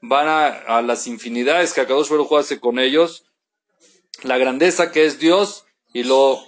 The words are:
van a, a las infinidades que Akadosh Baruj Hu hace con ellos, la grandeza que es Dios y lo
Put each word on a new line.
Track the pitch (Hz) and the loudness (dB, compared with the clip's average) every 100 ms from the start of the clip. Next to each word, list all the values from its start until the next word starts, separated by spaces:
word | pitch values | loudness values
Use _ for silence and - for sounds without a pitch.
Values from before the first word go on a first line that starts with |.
van | 117 135 151 | 0 0 2
a, | 156 151 | 2 0
a | - - 117 | -2 -2 -2
las | 120 117 - | 0 -4 -6
infinidades | 117 117 120 123 165 175 | -12 -10 -4 0 0 0
que | - | -2
Akadosh | 127 131 147 | 0 0 0
Baruj | 151 143 | 0 2
Hu | 147 | 0
hace | 143 135 | 0 -4
con | 120 120 | -4 0
ellos, | 127 143 170 170 _ _ _ _ _ _ _ _ _ - | 0 2 0 -2 _ _ _ _ _ _ _ _ _ -16
la | 131 127 | -4 0
grandeza | 131 131 175 170 170 | 0 2 0 2 -2
que | 156 156 | 2 0
es | 135 | 2
Dios | 160 180 202 - _ _ _ | 2 2 0 -6 _ _ _
y | 120 | -8
lo | 123 131 135 131 | 0 4 4 2